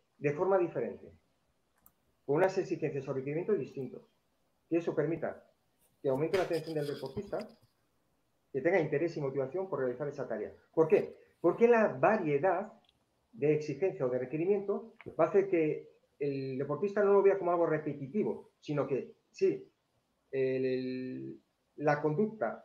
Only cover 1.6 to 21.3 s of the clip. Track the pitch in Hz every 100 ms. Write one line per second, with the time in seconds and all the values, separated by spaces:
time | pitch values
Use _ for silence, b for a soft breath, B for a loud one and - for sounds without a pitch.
1.6 | _ _ - _ _ _ - 147 185 185
2.6 | 156 160 151 135 139 131 139 151 185 196
3.6 | 123 - 123 - - _ _ _ _ _
4.6 | - 165 165 151 151 165 107 - - _
5.6 | _ _ _ _ 143 131 160 185 170 165
6.6 | 160 151 143 139 135 - - 175 226 -
7.6 | _ _ _ _ _ _ _ _ _ 135
8.6 | 160 190 147 143 170 160 139 139 131 180
9.6 | 190 135 131 123 147 139 127 110 101 -
10.6 | b - 160 208 - B B B 170 -
11.6 | 233 233 208 131 165 214 160 143 185 175
12.6 | 220 - _ _ _ _ _ 113 147 151
13.6 | 151 139 190 - 127 127 127 156 175 208
14.6 | 196 226 - - - - 165 202 180 170
15.6 | 151 151 - _ _ - 143 139 135 131
16.6 | 135 143 202 208 202 202 190 190 180 175
17.6 | 165 151 151 127 131 214 123 101 - _
18.6 | - 143 131 127 - - _ - 190 131
19.6 | - _ _ _ _ _ _ 135 131 131
20.6 | 131 127 127 127 127 131 131